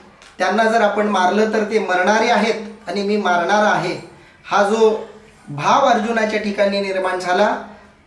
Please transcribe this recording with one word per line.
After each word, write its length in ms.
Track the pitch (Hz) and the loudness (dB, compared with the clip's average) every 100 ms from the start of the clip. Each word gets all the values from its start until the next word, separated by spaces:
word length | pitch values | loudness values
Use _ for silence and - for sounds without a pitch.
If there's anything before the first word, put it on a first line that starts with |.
| - - - - | -20 -20 -16 -4
त्यांना 240 | 185 208 | -2 2
जर 180 | 220 226 | 2 2
आपण 260 | 208 208 208 | 2 0 0
मारलं 460 | 190 180 202 214 | 2 2 2 0
तर 100 | 220 | 0
ते 160 | 208 220 | 0 -2
मरणारे 500 | 185 180 185 220 233 | 0 0 2 2 2
आहेत 440 | 214 226 202 - - - | 2 0 -2 -6 -16 -8
आणि 160 | 202 | -4
मी 140 | 202 214 | -2 0
मारणारा 520 | 185 175 175 208 208 | 0 0 2 2 2
आहे, 400 | 170 170 - - - - _ - | 0 -2 -8 -12 -20 -20 _ -4
हा 180 | 190 | 0
जो 460 | 202 220 220 208 - - - - - | 2 4 2 2 -8 -18 -20 -20 -14
भाव 380 | 143 180 254 269 | -4 2 2 4
अर्जुनाच्या 540 | 220 220 226 208 214 | 2 0 -2 -2 -2
ठिकाणी 420 | 208 196 202 202 | -4 0 0 0
निर्माण 380 | 196 190 185 180 | -4 -4 -4 -4
झाला, 420 | 180 185 208 - - - - _ | -2 0 0 -2 -8 -20 -20 _